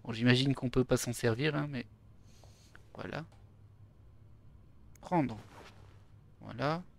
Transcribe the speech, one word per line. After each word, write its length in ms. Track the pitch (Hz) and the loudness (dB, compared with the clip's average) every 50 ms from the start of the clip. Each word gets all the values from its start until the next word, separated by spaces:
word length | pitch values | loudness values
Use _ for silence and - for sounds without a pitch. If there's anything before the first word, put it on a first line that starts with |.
Bon, 100 | - 120 | -6 -6
j'imagine 420 | 120 110 120 123 123 127 135 139 131 | -2 4 6 6 6 6 6 2 2
qu'on 160 | - - 123 | 0 -2 2
peut 140 | - 135 123 | 2 2 4
pas 120 | - 131 | 4 2
s'en 160 | 123 - 127 | 2 2 -2
servir, 440 | 117 - - 120 110 117 143 156 147 | -4 0 2 0 2 2 0 0 0
hein, 100 | 147 147 147 | 0 -4 -2
mais 180 | 143 123 117 - - - - - - - - - - - - - - - - - - - - - - | -4 -8 -8 -10 -16 -20 -20 -20 -20 -20 -20 -20 -20 -20 -20 -20 -20 -20 -20 -20 -20 -20 -20 -18 -14
voilà. 300 | - - - - - 160 - - - - - - - - - - - - - - - - - - - - - - - - - - - - - - - - - - - | -12 -10 -8 -8 -8 -10 -10 -18 -20 -20 -20 -20 -20 -20 -20 -20 -20 -20 -20 -20 -20 -20 -20 -20 -20 -20 -20 -20 -20 -20 -20 -20 -20 -20 -20 -20 -20 -20 -20 -20 -20
Prendre. 380 | - - 180 170 139 120 113 107 - - - - - - - - - - - - - - - - - - - - | -6 0 2 2 2 2 -2 -8 -14 -16 -18 -20 -20 -20 -20 -20 -20 -20 -20 -20 -20 -20 -20 -20 -20 -20 -20 -18
Voilà. 420 | 113 107 - 117 131 143 160 175 180 - - | -14 -12 -6 -4 -2 -2 -2 -2 -6 -12 -20